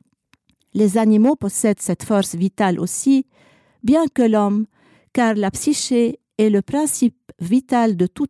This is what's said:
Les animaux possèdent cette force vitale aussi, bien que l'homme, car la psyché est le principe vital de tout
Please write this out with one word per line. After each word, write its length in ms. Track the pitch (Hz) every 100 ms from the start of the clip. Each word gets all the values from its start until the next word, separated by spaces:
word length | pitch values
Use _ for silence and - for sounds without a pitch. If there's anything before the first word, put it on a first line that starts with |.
| _ _ _ _ _ _ _
Les 220 | 202 214 220
animaux 380 | 220 214 240 302
possèdent 440 | 196 - 220 202
cette 220 | - 175
force 320 | - 202 190
vitale 460 | 170 190 - 196 180
aussi, 460 | 180 - 269 269 - _ _ _ _ _
bien 240 | 220 302 320
que 100 | -
l'homme, 440 | 233 214 202 208 220 _ _ _ _
car 220 | - 226
la 160 | 214 196
psyché 680 | - - 294 - 240 233 - _ -
est 120 | 214
le 120 | 202
principe 720 | - 285 302 - 240 - - -
vital 560 | 175 247 262 247 226 180
de 100 | 180
tout 220 | - 285